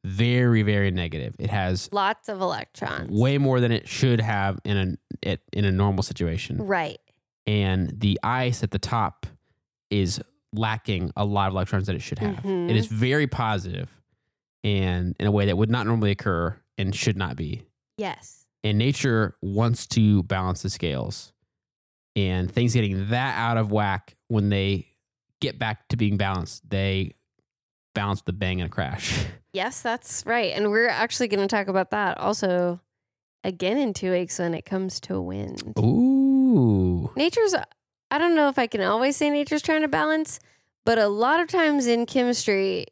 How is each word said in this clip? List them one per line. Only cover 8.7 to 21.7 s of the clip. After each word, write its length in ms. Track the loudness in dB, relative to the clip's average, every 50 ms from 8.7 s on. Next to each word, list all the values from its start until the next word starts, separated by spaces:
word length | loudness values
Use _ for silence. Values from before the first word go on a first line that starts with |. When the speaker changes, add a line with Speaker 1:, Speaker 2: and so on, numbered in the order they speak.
Speaker 1:
the 80 | -4 -4
top 480 | -4 -2 -2 0 0 -2 -4 _ -14 -14 -14 _ _ _ _ _ _ _ _ _ _ _
is 300 | 0 0 2 0 -2 -4 -8 _ _ _ _ _
lacking 580 | -4 -2 -2 -2 -2 -4 _ -4 -4 -2 -4 -4 -4
a 80 | -2 -2
lot 240 | 0 0 0 0 0
of 60 | 0
electrons 320 | -2 -2 0 -2 -2 -2
that 100 | -2 -4
it 60 | -6
should 160 | -6 -8 -6 -4
have. 180 | -4 -4 -4
Speaker 2:
Mm-hmm. 320 | -4 -4 -4 -2 -2 0 2
Speaker 1:
It 60 | 2
is 100 | 2 0
very 400 | 0 -2 -2 0 2 2 2 0
positive 640 | 0 0 -2 0 0 0 -2 -4 -6 -8 -8 -10 -12 _ _ _ _ _ _ _ _ _ _ _ _ _ _
and 540 | -2 0 0 2 2 0 0 0 -2 -2 -2 0
in 80 | 0
a 40 | 2
way 160 | 2 4 2
that 100 | 2 2
would 140 | 2 2 2
not 160 | 2 0 2
normally 240 | 0 2 2 2 0
occur 460 | 0 0 -2 -2 0 0 0 -2 -4 -8 _ _ _ -4
and 160 | -4 -4 -2
should 220 | -2 -2 -2 0
not 180 | 0 -4 -6 -6
be. 260 | -6 -6 -6 -8 -10 -12 _ _ _ _ _ _ -8
Speaker 2:
Yes. 480 | -8 -8 -8 -10 -16 -20 -20 _ _ _ _ _
Speaker 1:
And 160 | -2 0 2 2
nature 580 | 2 2 0 0 0 2 2 2 2 0 -4 _
wants 440 | -8 -2 0 2 2 2 2 0 -4 _
to 340 | 2 4 6 6 6 4
balance 400 | 4 2 -2 -2 0 -2 -2 -2
the 80 | -4 -6
scales. 640 | -6 -4 -4 -4 -2 -4 -4 -6 -8 -12 -14 -18 _ _ _ _ _ _ _ _